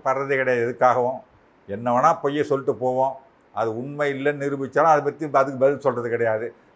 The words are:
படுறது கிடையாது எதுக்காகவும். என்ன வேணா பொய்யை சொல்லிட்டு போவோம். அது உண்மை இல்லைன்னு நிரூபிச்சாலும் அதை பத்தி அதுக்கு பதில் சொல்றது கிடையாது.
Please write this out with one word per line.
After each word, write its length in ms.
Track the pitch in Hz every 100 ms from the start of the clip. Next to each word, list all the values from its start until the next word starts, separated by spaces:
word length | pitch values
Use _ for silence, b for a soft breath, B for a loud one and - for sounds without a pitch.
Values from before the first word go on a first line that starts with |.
படுறது 320 | 135 131 139 135
கிடையாது 340 | 127 120 120
எதுக்காகவும். 500 | 120 127 123 123 131 - _ _ _ -
என்ன 320 | 101 120 123
வேணா 200 | 151 165
பொய்யை 220 | 143 147
சொல்லிட்டு 320 | 147 135 135 107
போவோம். 400 | 127 127 135 131 - _ _
அது 240 | 101 113 110
உண்மை 360 | 139 143 147
இல்லைன்னு 260 | 131 143 147
நிரூபிச்சாலும் 440 | 143 139 131 143
அதை 200 | 160 147
பத்தி 260 | 143 143 156
அதுக்கு 280 | 135 135 131
பதில் 200 | 135 143
சொல்றது 300 | 135 120 117
கிடையாது. 460 | 117 113 110 117 - _